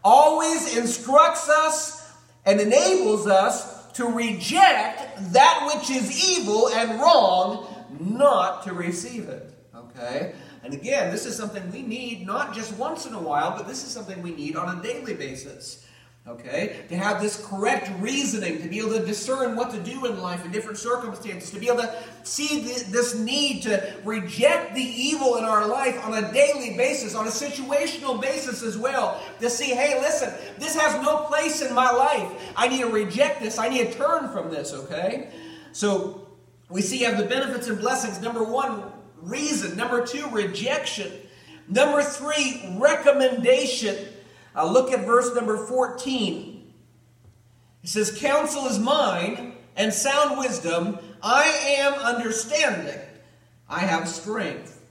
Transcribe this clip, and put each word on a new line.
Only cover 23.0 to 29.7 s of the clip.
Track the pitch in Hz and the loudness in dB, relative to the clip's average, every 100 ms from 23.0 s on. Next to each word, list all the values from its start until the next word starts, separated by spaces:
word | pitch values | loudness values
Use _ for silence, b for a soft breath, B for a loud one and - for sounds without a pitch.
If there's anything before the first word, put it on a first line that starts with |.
| 240 | 0
need | 220 220 285 285 208 | 0 -2 0 0 -2
to | 226 196 151 - | -2 -2 -2 -10
reject | 196 220 175 - 262 330 - | -6 -6 -6 4 4 4 -2
the | 220 | -6
evil | 254 233 269 302 262 233 | -6 -4 -2 2 2 2
in | |
our | 220 214 214 | 2 2 2
life | 254 269 - | 0 0 -2
on | 220 | -4
a | 220 185 | -4 -2
daily | 262 285 285 240 190 | 4 4 4 -4 0
basis, | 262 302 220 | 0 0 -4
on | 220 220 | -4 -4
a | |
situational | - 285 277 262 285 320 - 277 220 | -4 -6 -8 -2 0 0 -4 -4 -2
basis | 262 277 247 226 | -2 -2 -4 -6
as | 226 208 | -6 -2
well, | 247 269 202 - B - | -2 0 -2 -4 B -4
to | 233 | -2
see, | 240 | -2
hey, | 277 | -2